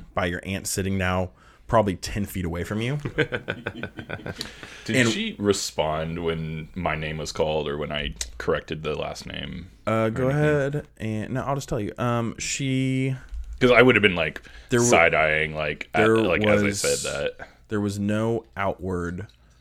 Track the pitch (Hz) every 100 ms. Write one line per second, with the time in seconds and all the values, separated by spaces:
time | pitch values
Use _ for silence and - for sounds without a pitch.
0 | - - 90 87 90 98 - - 95 98
1 | 92 92 92 - - - - 113 104 87
2 | - 110 98 95 87 85 85 107 120 147
3 | 143 - 147 127 - - - - - -
4 | - - - - - - - - - 127
5 | 117 196 226 - 101 98 - - 78 78
6 | 80 82 85 82 80 80 78 92 80 78
7 | 78 78 73 - 78 78 73 73 73 73
8 | 73 - - - - 73 - 80 76 73
9 | 73 73 - - 76 78 85 - 107 110
10 | 110 120 131 147 151 147 139 147 - -
11 | 110 107 - 127 120 139 - 131 101 -
12 | 120 117 117 - - - 135 131 131 131
13 | 131 131 - - - - 123 117 127 110
14 | 98 87 78 - - - - 120 120 92
15 | 82 78 78 76 78 78 76 76 - 104
16 | 107 113 104 82 107 104 101 101 71 71
17 | 69 71 73 - - - - 107 101 101
18 | 101 107 113 117 - - 98 - 90 90
19 | 87 87 104 _ _ _